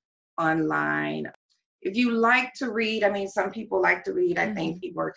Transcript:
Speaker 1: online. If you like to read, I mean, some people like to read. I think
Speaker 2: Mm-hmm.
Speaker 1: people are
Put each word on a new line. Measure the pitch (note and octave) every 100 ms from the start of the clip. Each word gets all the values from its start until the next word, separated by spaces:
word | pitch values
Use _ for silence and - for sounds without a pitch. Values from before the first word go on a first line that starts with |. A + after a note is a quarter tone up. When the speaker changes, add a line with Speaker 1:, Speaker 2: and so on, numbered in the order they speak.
| _ _ _ -
Speaker 1:
online. | D#3+ D#3+ D#3 D3+ D3+ D3+ D3+ D#3 D3+ - _ _ _ _
If | F3+ G#3
you | B3
like | A3+ A3+ B3 B3+
to | - B3+
read, | G#3+ A3 A3
I | G3+
mean, | G3+ G3
some | G#3 G3
people | A3+ - F#3+
like | F3+ F#3
to | G3
read. | F#3 F3+ E3+
I | G3
think | G3+ D#3+ F3
Speaker 2:
Mm-hmm. |
Speaker 1:
people | F#3 E3
are | D#3+